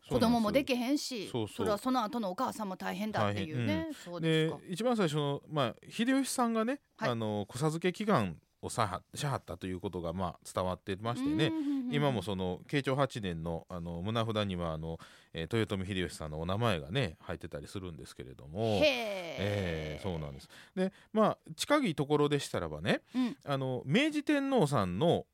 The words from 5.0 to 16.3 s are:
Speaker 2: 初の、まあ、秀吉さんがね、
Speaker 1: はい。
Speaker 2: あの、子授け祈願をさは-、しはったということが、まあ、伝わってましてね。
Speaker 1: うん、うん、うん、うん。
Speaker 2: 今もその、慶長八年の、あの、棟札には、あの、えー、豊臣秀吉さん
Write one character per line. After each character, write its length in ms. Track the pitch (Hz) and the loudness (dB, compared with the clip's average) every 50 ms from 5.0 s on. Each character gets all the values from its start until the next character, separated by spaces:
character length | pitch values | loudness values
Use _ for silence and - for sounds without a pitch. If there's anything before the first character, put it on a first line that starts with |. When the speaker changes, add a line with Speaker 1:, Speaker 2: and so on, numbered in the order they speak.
| 196 | 2
Speaker 2:
初 100 | 160 143 | 2 2
の、 260 | 151 147 143 139 - - | 2 0 0 -2 -2 -6
ま 180 | - 147 156 135 | -4 0 2 2
あ、 80 | 113 - - - | 2 0 -4 -14
秀 320 | - - - 233 240 269 269 | -12 -2 0 2 4 4 4
吉 140 | 269 - - | 4 2 2
さ 140 | - 247 | 0 2
ん 60 | 233 226 | 2 2
が 120 | 226 220 | 2 2
ね、 160 | 233 277 285 _ _ _ | 0 -2 -4 _ _ _
Speaker 1:
は 80 | - - | -2 0
い。 40 | 220 | 0
Speaker 2:
あ 20 | 120 | 0
の、 300 | 117 113 107 107 104 101 | 2 0 0 0 0 -2
子 120 | - - 117 | -2 -2 0
授 200 | 147 156 151 165 | 0 0 0 2
け 140 | 165 185 180 | 0 -2 0
祈 180 | - 214 208 | 0 0 4
願 240 | 202 139 107 92 78 - _ _ _ _ - | 4 4 4 2 -2 -8 _ _ _ _ -10
を 60 | 90 | -6
さ 160 | - - 113 | 0 0 0
は-、 160 | 101 90 - - _ - | 0 0 -6 -8 _ -8
し 100 | 110 139 | -4 -2
は 80 | 147 131 | -2 -2
っ 100 | 104 - | -2 -4
た 120 | - 87 | -6 -10
と 100 | 87 - | -6 -6
い 60 | 95 92 | -6 -6
う 60 | 90 | -4
こ 120 | - 101 | -4 -4
と 100 | 85 90 | -4 -2
が、 100 | 85 85 | -4 -4
ま 140 | 82 92 95 | -2 -2 -2
あ、 140 | 87 - - _ - | -4 -4 -8 _ -6
伝 140 | - 107 92 | -2 -2 0
わ 80 | 92 90 | 0 -2
っ 60 | 90 | -4
て 160 | _ - 98 | _ -6 -6
ま 200 | 92 107 117 120 | -4 -2 -4 -2
し 80 | 247 262 | -2 0
て 60 | 285 | 0
ね。 180 | 302 311 - - | 2 2 2 2
Speaker 1:
う 20 | |
ん、 20 | 320 | 2
う 60 | 320 | 0
ん、 40 | 294 | -2
う 40 | |
ん、 200 | 285 285 269 247 247 | 0 -2 -2 -2 -2
う 20 | |
ん。 20 | 254 | 0
Speaker 2:
今 180 | 147 147 143 | 2 2 2
も 120 | 131 107 87 | 2 0 0
そ 120 | 107 101 | -2 -2
の、 260 | 92 92 90 90 - - | -2 0 -2 -2 -4 -6
慶 140 | - - 143 | -2 -2 -2
長 140 | 131 139 131 | 0 2 2
八 260 | 139 143 131 - 127 | 2 2 0 0 -4
年 220 | 101 95 85 82 80 | -4 -4 -4 -2 -2
の、 240 | 85 82 82 - _ | -4 -4 -4 -6 _
あ 100 | 92 87 | -10 -8
の、 220 | 85 85 85 85 87 | -6 -6 -6 -4 -4
棟 300 | 104 110 117 113 113 110 | -2 0 0 0 0 0
札 140 | 107 104 | 0 0
に 80 | 101 92 | 0 -2
は、 180 | 87 87 82 80 | -2 -2 -2 -2
あ 40 | 78 | -4
の、 180 | 80 82 82 - - - - - - _ _ | -4 -6 -8 -8 -12 -18 -20 -20 -20 _ _
え 120 | 82 82 | -6 -4
ー、 100 | 82 - | 0 2
豊 200 | 113 110 104 107 | 0 2 2 0
臣 100 | 95 92 | -2 -2
秀 220 | 92 104 92 90 | -2 0 0 -2
吉 100 | 80 - | -2 -4
さ 120 | - 82 | -8 -8
ん 20 | 76 | -8